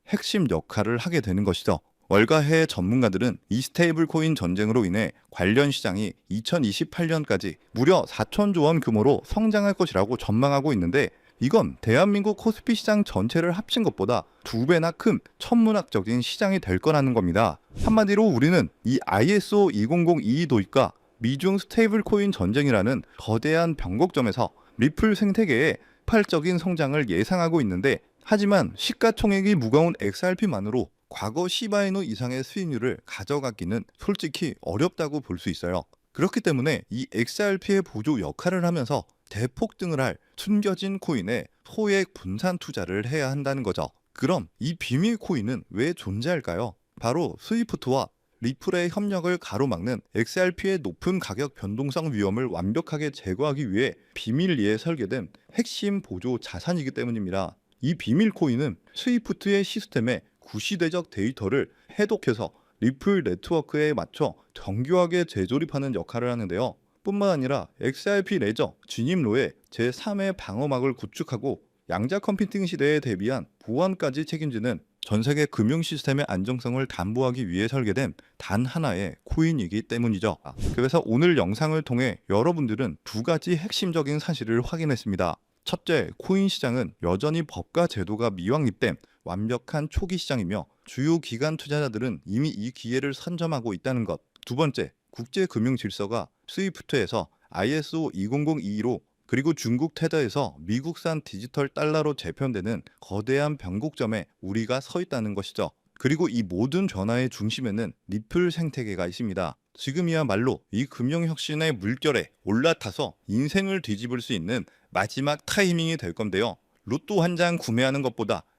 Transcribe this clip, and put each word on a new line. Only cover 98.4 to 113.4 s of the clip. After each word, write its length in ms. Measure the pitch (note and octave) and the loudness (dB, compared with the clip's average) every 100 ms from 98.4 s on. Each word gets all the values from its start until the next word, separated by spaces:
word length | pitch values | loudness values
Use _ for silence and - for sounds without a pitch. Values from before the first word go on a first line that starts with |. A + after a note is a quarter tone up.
| D3+ D#3 G2+ G#2 B2+ A2 _ _ - | 0 -2 -4 -2 -2 -2 _ _ -4
그리고 260 | B2 D3 | -2 0
중국 400 | D#3 A#2 B2 D#3+ | 0 0 0 -2
테더에서 640 | - D#3+ D#3+ B2 C#3+ A#2 C#2+ | -2 -2 0 0 0 -4 -4
미국산 640 | E2 A#2 D3 D#3+ E3+ D#3+ | -4 -4 -4 -6 -4 -6
디지털 480 | - F#2+ B2 - C#3 | -6 -12 -8 -4 -4
달러로 460 | - D3+ D#3 D3+ C#3+ | -2 0 2 0 -2
재편되는 640 | E2+ - C3+ A2 F#2+ A2+ - _ | -6 -4 -2 -2 -4 -6 -8 _
거대한 560 | - G2 G#2+ C3+ D3 D3 | -8 -6 0 0 0 -4
변곡점에 680 | F2+ F#2+ D3+ - A#2 A2 - _ | -6 -6 -6 -4 -4 -4 -6 _
우리가 400 | F#2 G#2 A2 B2+ | -6 -4 -2 -4
서 180 | - F#3 | -4 -6
있다는 360 | F3+ B2+ G#2+ G2+ | -4 -4 -4 -4
것이죠. 360 | G2 - F2 _ _ | -6 -4 -6 _ _
그리고 340 | _ C3 D#3 E3+ | _ 0 2 0
이 160 | A#2+ | 0
모든 440 | G2 F2 B2+ E3 G3 | -2 0 0 0 -2
변화의 420 | F#2+ G2+ A#2+ B2+ | -2 -2 0 -2
중심에는 640 | - G#2 A#2+ B2 G#2 G#2 - - | -2 -4 -4 -4 -4 -6 -8 -8
리플 440 | G#2 G#2+ E3+ F3+ | -8 -4 0 0
생태계가 560 | E3 D#3+ C3+ A2 F#2 F2+ | 0 -4 -4 -6 -4 -4
있습니다. 480 | F#2 A2+ F#2+ E2+ - _ - | -4 -6 -4 -4 -6 _ -12
지금이야말로 880 | - D3 F3 D#3+ C#3 G2+ B2+ F#2+ - | -6 -2 0 0 2 2 2 0 -2
이 140 | G2+ C#3 | -4 -4
금융혁신의 880 | - B2 E3 E3 D#3 - D3+ D#3+ | -2 -2 0 -2 -4 -6 -2 -2
물결에 580 | B2 F#2+ C3 D#3 A#2+ E2 _ | 0 -2 0 2 0 -2 _
올라타서 680 | - G#2+ D#3 D#3+ G#2+ F#2 B2+ - - | -2 2 2 2 -4 -6 -6 -8 -4
인생을 540 | G#2 | -2